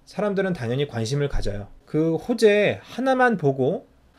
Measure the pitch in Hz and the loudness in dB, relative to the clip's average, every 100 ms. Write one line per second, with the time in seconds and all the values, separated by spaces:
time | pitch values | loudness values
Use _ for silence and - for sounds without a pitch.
0 | - - 208 190 190 180 117 127 143 113 | -14 -4 -2 0 -2 -2 -4 -2 -4 -4
1 | 113 139 143 - 107 101 104 - - 151 | -4 -2 0 0 -2 -4 -10 -16 -6 -2
2 | 160 160 - 247 220 208 190 98 - - | 0 -2 -2 2 4 6 2 0 -6 -4
3 | 269 262 254 202 143 135 131 202 - _ | 0 2 2 2 0 0 0 -2 -8 _
4 | _ | _